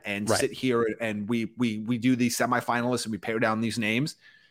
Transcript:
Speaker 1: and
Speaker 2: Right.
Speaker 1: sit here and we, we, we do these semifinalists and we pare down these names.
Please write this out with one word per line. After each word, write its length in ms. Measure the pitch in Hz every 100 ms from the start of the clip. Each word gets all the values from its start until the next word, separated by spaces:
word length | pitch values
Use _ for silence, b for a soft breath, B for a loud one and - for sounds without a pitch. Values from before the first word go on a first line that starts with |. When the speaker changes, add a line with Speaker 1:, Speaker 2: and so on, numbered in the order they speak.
Speaker 1:
and 260 | 104 101 104
Speaker 2:
Right. 80 | 104
Speaker 1:
sit 140 | 139
here 340 | - 127 117 113 104
and 280 | 113 104 101
we, 220 | 117 110 -
we, 240 | 120 107
we 180 | 110 123
do 160 | 123
these 240 | 123 123 -
semifinalists 680 | 120 123 120 120 120 123 113
and 40 |
we 80 | 104
pare 220 | - 113
down 200 | 113 110
these 160 | 113 107
names. 380 | 107 113 151 - b b b